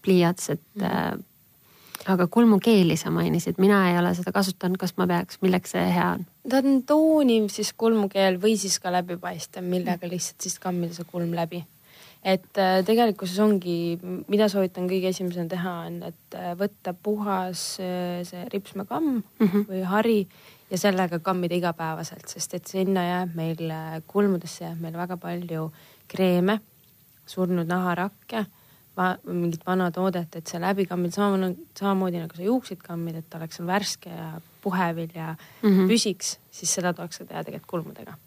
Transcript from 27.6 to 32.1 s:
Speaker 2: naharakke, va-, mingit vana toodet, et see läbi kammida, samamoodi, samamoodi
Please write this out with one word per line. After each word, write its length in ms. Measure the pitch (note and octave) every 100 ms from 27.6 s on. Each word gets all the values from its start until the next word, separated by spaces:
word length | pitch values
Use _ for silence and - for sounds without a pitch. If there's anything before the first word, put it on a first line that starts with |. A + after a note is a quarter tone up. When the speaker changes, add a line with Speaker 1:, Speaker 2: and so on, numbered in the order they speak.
| E3
Speaker 2:
naharakke, 760 | F3+ F3+ F3 G3 _ - A3+ G#3 _ _ _ _ -
va-, 220 | F#3 F3+
mingit 400 | - F3 E3+ E3
vana 260 | - F#3 F3+
toodet, 420 | E3+ F#3+ F3+ D#3+ E3+
et 100 | D#3+
see 100 | E3+
läbi 260 | F3+ G3 F#3
kammida, 260 | F3+ F3
samamoodi, 420 | F#3 G3+ G3 F#3 F3 - -
samamoodi 400 | G3 G3 F#3